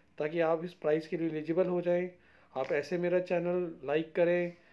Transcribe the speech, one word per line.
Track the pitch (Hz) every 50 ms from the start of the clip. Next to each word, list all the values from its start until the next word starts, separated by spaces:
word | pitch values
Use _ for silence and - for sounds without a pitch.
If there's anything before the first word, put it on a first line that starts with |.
| _ _ _ -
ताकि | 147 151 165 170
आप | 165 160 165 160 170
इस | 180 175
prize | - - 151 151 160 160 -
के | 185
लिए | 160 165 160
eligible | 151 156 156 156 160 180 185
हो | 180 180 175
जाएं। | 175 175 175 175 180 180 180 - _ _ - - _ _ -
आप | 127 135 -
ऐसे | 170 143 143 - 180 175
मेरा | 175 175 180 180
channel | 180 180 185 175 170 175 175 180 180 170 165 - -
like | 135 143 160 165 160 -
करें, | 185 170 170 175 175 175 175 175 - _ _